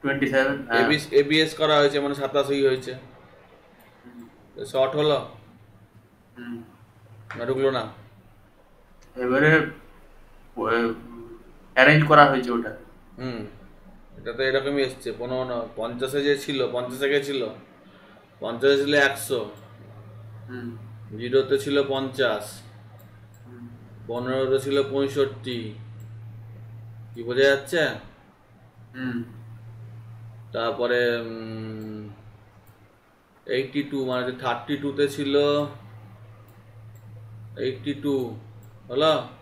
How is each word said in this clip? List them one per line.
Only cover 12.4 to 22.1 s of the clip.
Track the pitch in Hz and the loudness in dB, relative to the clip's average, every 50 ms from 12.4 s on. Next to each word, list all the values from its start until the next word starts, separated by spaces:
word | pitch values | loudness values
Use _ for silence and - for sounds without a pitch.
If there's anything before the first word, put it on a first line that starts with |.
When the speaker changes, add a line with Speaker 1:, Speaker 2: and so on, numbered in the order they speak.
| 117 123 120 | 0 0 -2
Speaker 1:
ওটা। | 117 117 107 104 - - - - - - - - - | -2 -2 -4 -10 -12 -18 -20 -20 -20 -20 -20 -14 -10
Speaker 2:
হুম। | 127 131 120 110 104 104 - - - - - - - - - - - - - | -8 -8 -8 -8 -10 -12 -14 -20 -20 -20 -20 -20 -20 -20 -20 -20 -20 -20 -20
এটা | - - 117 113 | -12 -10 -10 -4
তো | 120 135 135 | -2 0 2
এরকমই | 131 135 139 143 143 143 135 | 2 2 0 0 0 0 0
এসছে, | 127 127 - - 120 107 107 | -2 -4 -8 -8 -8 -8 -6
পনেরো | 120 123 131 127 127 127 | -6 -4 -4 -4 -2 -2
না, | 123 117 113 110 - 110 | -4 -6 -6 -6 -8 -8
পঞ্চাশে | 113 117 120 123 131 127 135 143 139 | -6 -6 -4 -4 -6 -2 -2 0 2
যে | 143 143 139 - | 2 2 0 0
ছিল, | - 143 131 123 120 120 | -4 -2 0 0 0 0
পঞ্চাশে | 123 123 123 123 127 139 139 143 | -4 -4 -4 -4 -2 0 2 2
কে | 143 135 | 2 2
ছিল, | 143 139 131 117 107 101 - - - - - - - - - - - - - - _ - - | 0 -4 -4 -4 -4 -6 -12 -20 -20 -20 -20 -20 -20 -20 -20 -20 -20 -20 -20 -20 _ -16 -10
পঞ্চাশে | - 113 117 117 131 139 143 139 | -8 -8 -4 2 4 6 6 6
ছিল | 143 143 147 147 143 | 4 4 4 4 4
একশো। | 135 - - - - 139 120 107 104 - - - - - - - - - - - - - - - - - - - | 4 2 -2 -4 -4 -4 -4 -4 -6 -12 -18 -20 -20 -20 -20 -20 -20 -20 -20 -20 -20 -20 -20 -20 -18 -18 -18 -16
Speaker 1:
হুম। | - 123 123 120 117 107 113 - - - - - - 107 107 | -14 -12 -10 -10 -10 -12 -12 -16 -18 -18 -18 -16 -14 -12 -8
Speaker 2:
জিরোতে | 120 123 127 135 135 - 139 135 - | -4 4 4 4 6 6 2 2 2
ছিল | 143 139 143 139 131 135 | 2 2 2 2 2 0
পঞ্চাশ। | 135 135 131 | -2 -2 -4